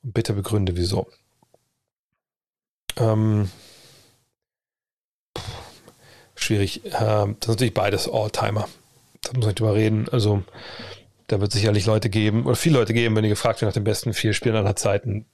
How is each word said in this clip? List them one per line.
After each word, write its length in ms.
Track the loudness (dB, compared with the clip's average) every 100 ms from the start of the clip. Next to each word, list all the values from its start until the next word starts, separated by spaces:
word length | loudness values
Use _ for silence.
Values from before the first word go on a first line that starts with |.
Und 140 | -2 -2
bitte 180 | -2
begründe, 420 | -2 -2 0 0 0
wieso. 320 | -2 -2 -4 _ _ _ _ _ _ _ _ _ _ _ _ _ _ _ _ _ _ -2
Ähm, 540 | 2 4 4 2 0 -4 -20 -20 -20 -20 _ _ _ _ _ _ _ _ _ _ _ _ _ -14 -12 -16 -18 -20 -20 _ -20 -20 -20
schwierig. 480 | -8 -2 0 0 -4 -8
Ähm, 520 | -2 2 2 0 -2
das 60 | -2
sind 20 |
natürlich 260 | 0 0 0
beides 340 | 0 0 -2
Alltimer. 580 | -2 -2 -2 -2 -2 -6 -12 _ _ _ _
Da 120 | -6
muss 80 | -2
man 60 | 0
nicht 100 | 0
drüber 160 | 0 2
reden. 340 | 2 2 0
Also, 320 | 0 2 2 -2 -14 -18 -16 -16 -18 -20 _ _
da 120 | -2
wird 140 | 0
sicherlich 320 | 0 2 2 2
Leute 240 | 0 2
geben, 360 | 0 2 2 0
oder 120 | 0
viele 220 | 4 4
Leute 140 | 4
geben, 220 | 2 2 2
wenn 80 |
die 60 | 2
gefragt 320 | 2 0 0
werden 80 | 0
nach 60 | 0
den 100 | -2
besten 280 | -2 -4
vier 200 | -2 -2
Spielern 320 | 0 0 0 0
aller 100 | 0
Zeiten 500 | 0 0 -2 -6 -8